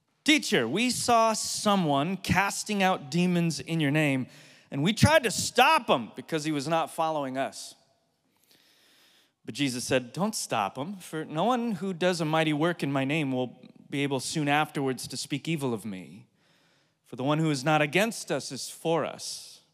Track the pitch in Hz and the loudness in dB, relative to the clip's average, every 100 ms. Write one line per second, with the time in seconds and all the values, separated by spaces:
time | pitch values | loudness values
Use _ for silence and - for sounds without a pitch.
0 | _ _ - 302 - 180 113 190 247 - | _ _ 2 4 4 0 2 0 0 0
1 | - 233 226 214 - - 214 202 156 139 | 2 4 4 2 -4 -2 2 2 2 2
2 | 165 190 - 175 202 - - 202 190 185 | 0 -2 0 2 2 -2 -4 0 2 0
3 | 139 170 180 175 170 143 - 165 143 156 | -2 0 2 2 0 -2 -4 0 2 2
4 | 151 131 113 - - - - 139 165 220 | 2 0 -4 -12 -20 -20 -8 -2 0 4
5 | 277 311 233 - - - 269 320 220 151 | 6 6 4 -2 0 6 6 6 4 2
6 | 104 - - 160 151 143 135 165 143 - | 0 -12 -6 -4 -2 -4 0 -2 -2 -2
7 | 160 151 135 131 117 - - - _ _ | -2 -2 -4 -4 -6 -6 -16 -20 _ _
8 | _ _ _ _ _ _ _ _ _ _ | _ _ _ _ _ _ _ _ _ _
9 | _ _ _ _ - 110 139 123 - 135 | _ _ _ _ -10 -2 -2 -2 0 0
10 | 120 156 208 - - 120 98 127 160 196 | 0 -4 -4 -4 -2 0 -2 -4 -8 -10
11 | - 160 143 151 208 247 233 180 196 170 | -10 -10 -6 0 0 0 -2 -4 -4 0
12 | 180 170 151 160 156 147 170 170 143 139 | 0 2 0 2 2 2 0 0 -2 0
13 | 135 160 139 127 123 - - - - 143 | 0 0 0 -2 -4 -8 -20 -20 -8 -4
14 | 143 135 - 165 143 147 151 165 135 123 | -2 -2 -4 -2 2 2 0 -2 -2 -4
15 | - 127 - 139 156 165 135 110 107 92 | -8 -10 -6 -6 -4 -2 -2 -4 -6 -12
16 | 80 98 - _ _ _ _ _ _ _ | -14 -20 -20 _ _ _ _ _ _ _
17 | - 123 139 151 160 139 147 151 147 175 | -14 -4 0 2 2 2 2 2 2 2
18 | 226 - - 147 - 127 - - 165 165 | 0 -2 -4 -4 -6 -10 -12 -6 -2 0
19 | 107 - - - - - _ | -2 -6 -12 -12 -14 -20 _